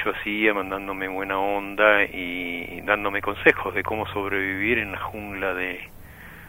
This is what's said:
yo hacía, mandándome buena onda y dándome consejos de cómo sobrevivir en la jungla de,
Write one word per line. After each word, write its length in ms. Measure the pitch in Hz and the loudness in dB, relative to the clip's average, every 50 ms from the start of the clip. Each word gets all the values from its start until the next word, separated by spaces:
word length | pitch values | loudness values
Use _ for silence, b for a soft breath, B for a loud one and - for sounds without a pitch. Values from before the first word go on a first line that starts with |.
| - | 0
yo 80 | 110 | 0
hacía, 440 | 95 - - 107 104 107 107 110 104 | -2 -2 -2 -2 0 2 4 4 4
mandándome 520 | 101 95 95 95 98 98 98 98 95 95 | 2 0 -2 -4 -4 -4 -6 -4 -4 -4
buena 320 | 95 95 95 98 95 98 98 | -4 -2 -4 -2 -2 0 0
onda 640 | 98 101 101 101 98 98 101 98 107 107 104 101 101 | 2 2 0 0 -2 -4 2 6 8 8 8 8 6
y 760 | 98 - 95 90 90 90 90 90 87 87 87 87 87 87 87 85 | 2 0 -4 -4 -4 -4 -4 -4 -4 -4 -6 -6 -8 -8 -6 0
dándome 380 | 90 104 104 104 101 98 101 | 2 2 2 2 0 -2 0
consejos 540 | 101 101 101 - - 170 - - - 98 92 | -2 -2 -4 4 6 6 6 6 0 -2 -2
de 80 | 101 92 | -2 0
cómo 240 | - 107 110 104 | 0 -2 -2 -2
sobrevivir 720 | 98 - 107 98 98 98 98 95 95 95 95 98 107 120 117 | -2 -2 -2 -2 0 0 0 0 0 0 0 0 2 2 2
en 140 | 107 101 92 | 0 -2 -4
la 60 | 87 | -6
jungla 540 | - - - 107 104 104 98 95 95 95 90 | -6 -6 -6 -8 -8 -8 -6 -4 -2 -2 -2
de, 280 | 90 92 90 90 90 - - - b b b b b b b b b b | -2 -2 -4 -4 -6 -10 -14 -16 b b b b b b b b b b